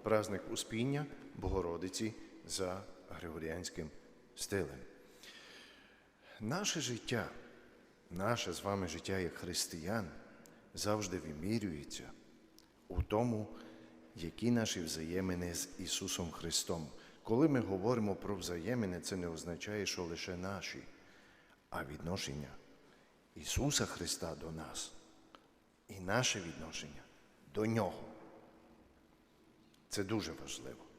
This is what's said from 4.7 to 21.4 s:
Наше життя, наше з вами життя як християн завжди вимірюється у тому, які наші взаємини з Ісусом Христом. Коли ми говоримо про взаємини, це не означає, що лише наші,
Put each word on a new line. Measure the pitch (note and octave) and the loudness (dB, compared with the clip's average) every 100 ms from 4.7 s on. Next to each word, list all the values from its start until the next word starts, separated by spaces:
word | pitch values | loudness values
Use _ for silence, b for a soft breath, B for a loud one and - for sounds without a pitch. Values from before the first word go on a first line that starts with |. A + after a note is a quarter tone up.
| - - - - B B B B B B B B B B - B B | -4 -12 -14 -20 B B B B B B B B B B -20 B B
Наше | G#2+ E3+ G3+ E3 | -2 0 2 0
життя, | B2 A#2 - B2 E2 - - - - - - - - | 0 -2 2 2 2 -4 -14 -18 -20 -20 -20 -20 -8
наше | E2+ G2+ A#2+ - | 0 4 4 2
з | E2 | 0
вами | G2+ G2+ F2+ | 2 2 2
життя | E2 - F#2+ | -2 0 2
як | F2 | 2
християн | - F2 E2+ - F2 D#2+ A2+ F2 - - - B B B | -2 -2 0 0 -2 0 0 0 -6 -14 -18 B B B
завжди | - G2+ G#2+ G2 F2+ | -2 4 4 4 -2
вимірюється | D#2+ D2 F2+ A2+ G2+ D2+ C#2 - - - - - - - - - - | -2 -4 2 2 2 -4 -6 -10 -10 -14 -18 -20 -20 -20 -20 -20 -4
у | F2+ | 0
тому, | F#2 G#2+ B2 A2 G#2 B B B B B - - | 4 6 6 4 0 B B B B B -16 -6
які | E2 - A2+ | -6 2 6
наші | A#2+ A2 G2 | 6 6 2
взаємини | E2 D#2+ D#2+ F2+ F#2 F2 F2 | 0 -2 0 2 2 2 0
з | E2+ - - | -2 -4 -4
Ісусом | F#2 - F#2+ - E2+ | -2 0 0 0 -2
Христом. | - E2 - - E2+ D2 - B B | -2 0 0 2 0 -2 -10 B B
Коли | - A2+ D#3 | 2 6 8
ми | C3+ | 6
говоримо | G2 F#2+ G2+ B2 G#2 F#2+ | 4 2 4 4 4 2
про | G2 G2+ | 0 -2
взаємини, | E2+ F2 E2+ B2 G2+ F2+ | 0 -2 0 2 2 0
це | - F#2+ | -2 0
не | F2 | 0
означає, | E2 E2+ E2 - G#2 F#2+ | -2 -4 -4 -2 0 0
що | - | 0
лише | F2 E2 - F2 | -2 -2 -4 -2
наші, | F#2 G2 - C2+ - - B B B B | -2 -2 -4 -8 -10 -16 B B B B